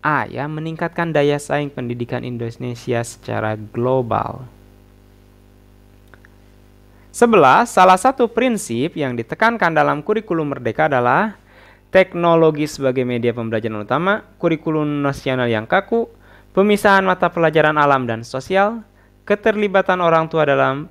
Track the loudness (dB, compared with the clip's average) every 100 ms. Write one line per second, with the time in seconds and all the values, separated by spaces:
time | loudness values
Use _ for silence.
0 | -2 -2 -4 -8 -8 -8 -10 -6 -6 -4
1 | -2 0 0 -2 -4 -6 -6 -8 -8 -8
2 | -6 -6 -8 -8 -8 -8 -10 -10 -4 -4
3 | -4 -12 -8 -4 -4 -6 -8 -4 0 0
4 | 0 -2 -4 -10 -16 -20 -20 -20 _ _
5 | _ _ _ _ _ _ _ _ _ -20
6 | _ -20 -20 _ _ _ _ _ _ _
7 | _ 2 4 6 8 6 4 4 6 6
8 | 2 0 -2 0 -2 -2 -4 -4 -4 -4
9 | -6 -4 -8 -2 -2 0 0 2 0 0
10 | -2 -4 -2 -4 -4 -4 -6 -2 0 2
11 | 2 2 0 -6 _ -20 -20 _ _ 2
12 | 2 0 2 4 4 2 -6 -2 -2 0
13 | -2 -2 -2 -2 -4 -4 -4 -8 -4 -2
14 | 0 -4 -6 _ -2 -2 -2 -4 -2 -2
15 | -4 -4 -4 -2 0 -2 0 -2 0 -4
16 | -4 -10 -20 -20 _ 0 2 2 4 4
17 | 2 0 -2 0 0 4 2 2 2 2
18 | 0 -6 -8 -10 -2 0 0 -2 -14 _
19 | _ _ -4 -2 0 0 0 0 0 0
20 | 2 2 2 0 2 2 0 -2 -8